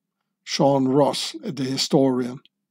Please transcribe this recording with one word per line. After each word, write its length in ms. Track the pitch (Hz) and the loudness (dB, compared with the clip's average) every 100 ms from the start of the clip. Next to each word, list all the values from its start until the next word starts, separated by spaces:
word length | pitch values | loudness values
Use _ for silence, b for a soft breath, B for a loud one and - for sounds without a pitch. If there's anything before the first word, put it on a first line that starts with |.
| _ _ _ _ | _ _ _ _
Sean 420 | - - 139 139 131 | -10 0 2 4 2
Ross, 480 | 139 135 - - 320 | 4 2 0 -8 -10
the 220 | 220 135 | -10 -6
historian. 760 | 131 135 - 147 135 127 123 131 _ _ _ | -6 -4 0 2 2 0 -4 -10 _ _ _